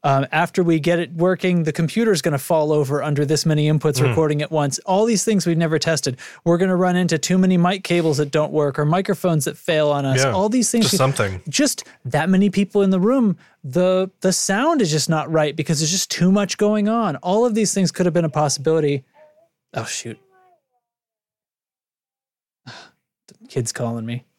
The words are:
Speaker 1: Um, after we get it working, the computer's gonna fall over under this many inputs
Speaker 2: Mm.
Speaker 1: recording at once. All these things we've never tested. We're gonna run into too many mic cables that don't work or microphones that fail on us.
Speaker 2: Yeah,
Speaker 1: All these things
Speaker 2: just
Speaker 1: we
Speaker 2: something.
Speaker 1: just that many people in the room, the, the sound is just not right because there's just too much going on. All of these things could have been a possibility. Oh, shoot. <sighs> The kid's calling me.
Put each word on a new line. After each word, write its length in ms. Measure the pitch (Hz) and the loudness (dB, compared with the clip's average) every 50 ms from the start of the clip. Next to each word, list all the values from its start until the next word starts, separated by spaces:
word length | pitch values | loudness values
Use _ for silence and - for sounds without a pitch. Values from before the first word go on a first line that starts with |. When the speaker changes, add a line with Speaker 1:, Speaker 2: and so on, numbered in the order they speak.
| - | 0
Speaker 1:
Um, 240 | 143 135 135 139 - | 2 0 0 0 0
after 300 | - 156 175 - - - | 0 -2 -2 0 0 -2
we 160 | 180 170 165 160 | 0 2 0 0
get 200 | 143 165 175 170 | 2 0 0 0
it 140 | 175 123 175 | -2 -6 -4
working, 500 | 165 170 185 185 175 - 185 180 175 165 | -2 0 0 0 0 0 0 0 0 0
the 80 | 156 | -2
computer's 500 | 147 - 165 151 - 220 233 226 202 156 | -2 -2 -2 -2 0 0 0 2 0 0
gonna 160 | - 175 147 | 0 -2 -2
fall 360 | 135 - - 175 160 151 151 156 | -2 -2 0 0 0 2 2 2
over 280 | 151 147 131 147 143 | 0 0 0 -2 -4
under 240 | 127 151 147 139 147 | -2 -2 -2 -2 0
this 200 | 139 156 147 - | 0 0 0 0
many 220 | 170 156 151 151 151 | 0 0 2 2 2
inputs 300 | 156 151 - 156 139 131 | 0 2 0 0 0 2
Speaker 2:
Mm. 100 | 131 127 | 0 2
Speaker 1:
recording 320 | 117 160 160 151 151 147 | 2 2 0 0 0 -2
at 100 | 147 - | -4 -2
once. 260 | 160 156 147 143 135 - | -2 -2 0 -2 -4 -6
All 260 | - - 185 196 220 | -4 -2 0 2 2
these 180 | 233 233 190 - | 2 0 0 0
things 220 | - 214 196 160 | 0 0 0 2
we've 120 | 175 170 | 0 0
never 220 | 156 170 156 156 - | 0 0 0 0 0
tested. 380 | - 165 165 151 - 143 127 - - - - - _ | 0 0 -2 -2 -2 -6 -6 -8 -14 -20 -20 -6 _
We're 140 | 170 170 | 0 2
gonna 180 | 170 190 190 185 | 2 2 2 2
run 220 | 175 185 180 180 | 2 2 2 2
into 200 | 180 185 170 170 | 2 2 2 0
too 200 | 156 - - 180 | -2 0 0 2
many 180 | 185 185 185 185 | 4 4 4 4
mic 280 | 175 170 180 202 196 196 | 4 4 2 2 -2 -2
cables 320 | - 175 175 160 160 147 | 0 0 2 2 2 0
that 120 | 131 151 143 | 0 -2 0
don't 220 | 139 156 151 147 | 0 0 0 0
work 260 | 143 156 147 143 131 | 0 0 0 0 0
or 60 | - 147 | 0 0
microphones 600 | 147 160 185 196 - 190 - - 180 165 156 139 | 2 2 0 0 -2 -4 -2 0 0 0 0 -2
that 100 | 156 147 | -4 -8
fail 300 | - - - 165 151 151 147 | -6 -4 -2 0 2 2 2
on 160 | 147 143 139 | 0 0 0
us. 140 | 135 135 127 | 0 0 2
Speaker 2:
Yeah, 100 | 135 135 120 | 2 2 2
Speaker 1:
All 160 | 185 196 214 | 0 0 0
these 200 | 220 262 233 - | 0 0 0 0
things 160 | - 233 220 | 0 0 2
Speaker 2:
just 80 | 123 - | 2 2
Speaker 1:
we 40 | |
Speaker 2:
something. 440 | 185 131 131 135 - 110 98 95 95 - | 2 2 0 2 0 -2 -2 -2 -8 -10
Speaker 1:
just 380 | - 139 - 294 269 - - - - - _ _ | -6 -2 0 0 0 -2 -6 -12 -18 -20 _ _
that 240 | 131 123 147 156 180 | -4 -2 -2 0 2
many 200 | 190 185 202 202 | 2 2 2 2
people 320 | 185 196 202 190 - 208 | 2 0 -2 0 2 2
in 80 | 196 190 | 2 4
the 100 | 190 185 | 2 2
room, 380 | 180 220 254 277 233 208 175 - - _ _ _ - | 2 2 2 2 2 0 0 -4 -8 _ _ _ -16
the, 480 | 139 127 170 180 185 185 185 190 190 _ _ | -4 -2 0 2 2 2 0 0 -4 _ _
the 140 | - 185 185 | -2 0 0
sound 480 | - - - 196 208 262 320 339 294 | 0 -2 -2 0 0 2 0 2 2
is 100 | 220 160 | 0 0
just 180 | 151 156 - - | 0 -2 0 0
not 220 | 160 156 139 135 | -2 -2 -2 0
right 240 | 160 156 151 151 143 | 0 0 0 0 -2
because 240 | 160 143 - 170 139 | -6 -4 -4 -2 -2
there's 120 | 160 147 | -2 -2
just 200 | 180 196 - - | -2 -4 -4 -6
too 200 | - - 170 180 | -4 0 2 2
much 260 | 190 208 202 185 - | 2 2 0 -2 -2
going 320 | - 208 208 214 214 202 208 | -2 0 0 0 0 0 0
on. 260 | 226 233 226 190 143 | 0 0 -2 -2 -4
All 280 | - - 180 185 214 240 | -4 -4 -2 0 2 0
of 100 | 247 214 | 0 0
these 180 | 226 220 - - | 0 -2 0 0
things 160 | 196 190 165 | 0 -2 -2
could 140 | - - 185 | 0 0 -2
have 80 | 180 156 | 0 2
been 120 | 175 170 | 0 0
a 40 | 156 | 0
possibility. 760 | - 156 151 147 - - 135 156 160 165 151 143 143 139 135 _ _ _ - - _ _ _ _ _ _ _ _ - | 0 0 0 0 -2 -2 -2 0 0 2 2 0 -2 -4 -6 _ _ _ -20 -20 _ _ _ _ _ _ _ _ -10
Oh, 120 | - 113 | -10 -8
shoot. 340 | - - - - 117 107 _ _ _ _ _ _ _ _ _ _ _ _ _ _ _ _ _ _ _ _ _ _ _ _ _ _ _ _ _ _ _ _ _ _ _ _ _ _ _ _ _ _ _ _ _ _ _ _ _ _ | -8 -10 -10 -10 -12 -16 _ _ _ _ _ _ _ _ _ _ _ _ _ _ _ _ _ _ _ _ _ _ _ _ _ _ _ _ _ _ _ _ _ _ _ _ _ _ _ _ _ _ _ _ _ _ _ _ _ _
<sighs> 60 | - - - - - _ _ _ _ _ _ _ | -20 -20 -20 -20 -20 _ _ _ _ _ _ _
The 200 | - - _ 220 | -20 -20 _ -20
kid's 240 | - - 139 120 113 | -8 -6 -6 -6 -6
calling 340 | - - 123 117 117 117 113 | -6 -6 -6 -6 -4 -6 -8
me. 200 | 113 120 123 - _ _ | -8 -10 -10 -12 _ _